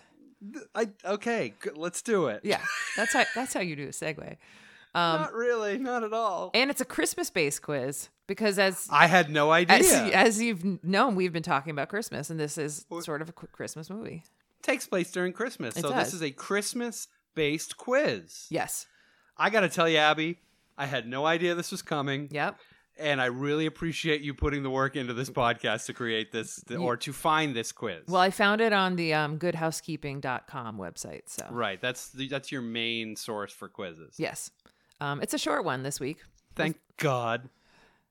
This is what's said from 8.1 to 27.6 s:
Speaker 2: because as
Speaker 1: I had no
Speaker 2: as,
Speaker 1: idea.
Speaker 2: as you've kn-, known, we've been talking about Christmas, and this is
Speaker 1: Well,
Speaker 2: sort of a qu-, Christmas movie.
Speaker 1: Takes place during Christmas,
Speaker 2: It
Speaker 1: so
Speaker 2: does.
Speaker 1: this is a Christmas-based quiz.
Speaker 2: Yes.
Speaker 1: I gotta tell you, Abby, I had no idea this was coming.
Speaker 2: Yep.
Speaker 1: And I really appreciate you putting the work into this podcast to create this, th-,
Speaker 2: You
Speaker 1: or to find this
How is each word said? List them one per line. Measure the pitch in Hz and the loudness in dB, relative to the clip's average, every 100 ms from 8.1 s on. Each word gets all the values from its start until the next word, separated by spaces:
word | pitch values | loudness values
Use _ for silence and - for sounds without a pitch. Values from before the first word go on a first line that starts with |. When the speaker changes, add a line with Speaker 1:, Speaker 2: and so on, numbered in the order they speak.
| _ - | _ -10
Speaker 2:
because | 196 214 190 | -2 0 4
as | 190 180 - | 2 0 4
Speaker 1:
I | 147 165 | 8 10
had | 185 156 | 10 6
no | 151 147 | 4 6
Speaker 2:
as, | 165 175 | 6 8
Speaker 1:
idea. | 196 370 196 107 185 | 10 10 8 8 6
Speaker 2:
as | 226 214 | 6 4
you've | 233 190 | 0 0
kn-, | 185 180 | -2 -2
known, | 165 196 262 | 2 4 4
we've | 190 185 | 2 0
been | 165 | -2
talking | 160 139 151 | 0 -2 0
about | 147 135 | -4 -4
Christmas, | 202 233 - 147 | -4 -6 -8 -6
and | 160 | -4
this | 151 156 | -4 -4
is | 151 147 - | -6 -8 -10
Speaker 1:
Well, | 170 | -10
Speaker 2:
sort | 170 147 | -6 -6
of | 160 | -8
a | |
qu-, | - 156 | -12 -18
Christmas | - 107 156 160 | -10 -10 -10 -12
movie. | 202 226 165 - _ _ _ | -12 -12 -12 -16 _ _ _
Speaker 1:
Takes | - 302 - | -2 -2 0
place | 190 165 | -2 -2
during | 180 180 | -2 -4
Christmas, | 175 240 - 123 - | -4 -6 -6 -6 -4
Speaker 2:
It | |
Speaker 1:
so | 147 | -2
Speaker 2:
does. | 247 113 | 0 -2
Speaker 1:
this | |
is | 180 | -4
a | 156 | -6
Christmas-based | 135 - 196 208 240 240 226 - _ _ - 147 160 - - | -6 -4 -4 -2 -6 -6 -8 -14 _ _ -2 0 -2 -6 -10
quiz. | - 254 285 107 80 - - | -2 2 2 -2 -8 -18 -6
Speaker 2:
Yes. | 156 - - - _ _ _ _ - | -4 -4 -6 -12 _ _ _ _ -2
Speaker 1:
I | 180 | 2
gotta | 220 175 | 4 2
tell | 185 165 | 4 4
you, | 156 | 6
Abby, | 151 151 160 175 _ _ _ - | 6 4 0 -4 _ _ _ -8
I | 139 | -4
had | 135 113 | -4 -4
no | 131 | 0
idea | 156 165 175 | 2 2 2
this | 175 170 | -2 -4
was | 190 | -8
coming. | - 151 139 135 143 | -4 -2 -2 -4 -4
Speaker 2:
Yep. | 147 165 - _ _ _ - | -4 -4 -6 _ _ _ -4
Speaker 1:
And | 151 139 | 0 2
I | 127 | 0
really | 123 143 151 156 | 0 0 0 0
appreciate | 156 165 139 160 151 | -2 -6 -2 0 0
you | 143 | -2
putting | 131 151 143 | -2 -2 0
the | 135 | -2
work | 131 135 143 | 0 0 0
into | 123 | -4
this | 117 135 | -4 -4
podcast | 127 120 117 120 110 - | 2 2 2 0 -2 -4
to | |
create | - 117 110 110 | -6 -2 -2 -2
this, | 113 107 - - | -6 -8 -12 -8
th-, | 120 | -4
Speaker 2:
You | |
Speaker 1:
or | 123 117 | -2 -2
to | - | -4
find | 131 165 156 156 | -2 2 2 2
this | 117 | -2